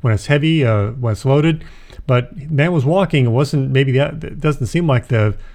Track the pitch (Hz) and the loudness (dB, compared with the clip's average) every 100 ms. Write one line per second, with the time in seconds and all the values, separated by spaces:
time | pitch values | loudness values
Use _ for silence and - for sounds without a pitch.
0 | 123 107 - 147 156 160 123 107 101 131 | -2 0 2 0 2 2 2 2 -2 -4
1 | 120 104 131 139 160 160 - - - - | -4 -2 2 2 2 0 -6 -20 -20 -16
2 | - 123 123 - 143 147 156 175 131 180 | 0 0 0 -10 -4 0 2 2 2 2
3 | 190 147 123 117 143 147 135 135 135 127 | 2 2 2 2 0 0 0 0 2 2
4 | 147 - - - 156 139 120 170 170 127 | 0 -4 -10 -4 -2 -2 -2 -2 0 0
5 | - 120 107 104 - | 0 0 0 -2 -10